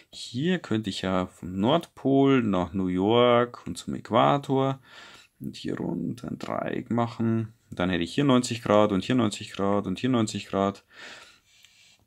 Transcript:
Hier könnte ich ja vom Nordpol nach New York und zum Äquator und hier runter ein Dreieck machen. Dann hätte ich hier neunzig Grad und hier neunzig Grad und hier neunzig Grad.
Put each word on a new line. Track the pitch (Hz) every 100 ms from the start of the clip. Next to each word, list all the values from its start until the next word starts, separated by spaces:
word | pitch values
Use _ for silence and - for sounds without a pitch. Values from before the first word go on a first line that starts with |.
| -
Hier | - - 120 170 185
könnte | - 110 101
ich | -
ja | 92 92 90
vom | - 87 95
Nordpol | 110 170 - - 135 135 135 135
nach | 110 92 82
New | 95 92
York | 90 101 120 123 120 120 - -
und | -
zum | -
Äquator | - - 110 143 143 139 135 135 135 - - - - _ _
und | 139 -
hier | - -
runter | - - - - -
ein | -
Dreieck | - 55 - - -
machen. | 117 117 - 117 113 113 - _
Dann | - 90
hätte | 87
ich | 85
hier | -
neunzig | 143 123 120 113
Grad | - 104 104
und | 95
hier | -
neunzig | 127 107 - 104
Grad | - 98 101 101
und | 92
hier | 127
neunzig | 120 107 101 -
Grad. | 98 98 101 _ - - - - _ _ _ - _ _ _